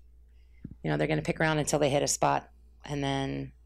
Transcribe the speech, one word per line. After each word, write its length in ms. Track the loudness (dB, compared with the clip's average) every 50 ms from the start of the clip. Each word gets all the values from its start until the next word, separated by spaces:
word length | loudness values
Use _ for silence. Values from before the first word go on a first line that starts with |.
| -20 -20 -20 -20 -20 -20 -20 -20 -20 -20 -20 -20 -18 -18 -14 -8 -4
you 60 | -2
know, 40 | 0
they're 120 | 0 0 0
gonna 140 | 0 0 0
pick 180 | -2 0 0
around 160 | 2 2 2 2
until 220 | 2 2 2 2
they 100 | 2 4
hit 140 | 2 2 2
a 40 | 0
spot, 420 | 0 2 2 2 2 0 -2 -6 -14 -20 -20 -20 -20 -18 -12
and 180 | -8 -6 -4 -2
then, 480 | -2 -2 -2 -2 -2 -4 -6 -8 -10 -12 -18 -20